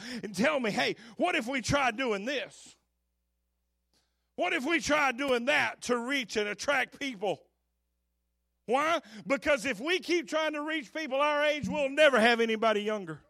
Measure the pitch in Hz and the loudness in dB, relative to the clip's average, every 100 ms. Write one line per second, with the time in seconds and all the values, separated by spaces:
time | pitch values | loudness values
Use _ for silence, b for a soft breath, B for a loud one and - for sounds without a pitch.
0 | 233 247 214 180 277 294 226 185 269 165 | -12 -12 -10 0 2 2 0 0 -2 -4
1 | B B 349 339 226 277 - 285 254 220 | B B -2 0 -2 -4 0 2 2 0
2 | 262 196 226 277 175 - - - _ _ | -2 -2 -2 -4 -6 -14 -20 -20 _ _
3 | _ _ _ _ _ _ _ _ _ _ | _ _ _ _ _ _ _ _ _ _
4 | _ _ _ - 349 339 262 330 - 302 | _ _ _ -6 -2 -2 0 -2 2 2
5 | 277 240 285 240 247 294 226 - - 240 | 2 0 0 0 2 2 0 -4 -2 -2
6 | 240 277 220 214 208 202 - 277 240 - | 0 -4 -2 -2 -2 -4 0 0 0 -6
7 | 277 202 196 151 _ _ _ _ _ _ | -8 -4 -4 -4 _ _ _ _ _ _
8 | _ _ _ _ _ _ - 254 311 - | _ _ _ _ _ _ -2 0 2 -2
9 | B 214 175 269 311 277 254 196 302 359 | B -16 -4 -2 2 0 0 -4 -2 -2
10 | 233 339 277 311 311 302 302 320 214 311 | 0 -2 0 -2 -2 -4 -4 -6 -6 -8
11 | 302 269 294 294 302 302 214 294 269 277 | -4 0 2 2 2 0 -2 -2 -2 6
12 | 302 240 226 233 226 220 220 208 208 214 | 6 8 6 4 2 2 2 2 0 -4
13 | 170 151 | -6 -12